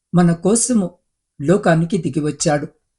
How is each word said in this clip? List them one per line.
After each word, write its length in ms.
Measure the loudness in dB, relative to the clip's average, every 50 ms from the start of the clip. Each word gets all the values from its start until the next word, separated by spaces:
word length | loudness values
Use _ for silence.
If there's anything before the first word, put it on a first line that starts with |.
| _ _ 2
మన 180 | 2 2 2 2
కోసము 640 | 0 0 0 0 0 0 0 0 -2 -2 -2 -8 _ _ _ _ _ _ _ _ -6
లోకానికి 560 | 0 2 2 2 2 2 2 2 0 0 -2
దిగివచ్చాడు. 680 | -4 -4 -4 -4 -2 -4 -4 -4 -2 -2 0 0 -2 -4 -8 -14 _ _ _ _